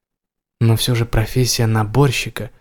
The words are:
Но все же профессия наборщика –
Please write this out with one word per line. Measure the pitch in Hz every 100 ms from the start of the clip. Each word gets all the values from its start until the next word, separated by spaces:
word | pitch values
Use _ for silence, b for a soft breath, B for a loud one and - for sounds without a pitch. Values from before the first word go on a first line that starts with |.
| _ _ _ _ _ _
Но | 113 113
все | -
же | 120 117
профессия | 120 104 - 123 - 113
наборщика – | 110 107 113 143 - - - - -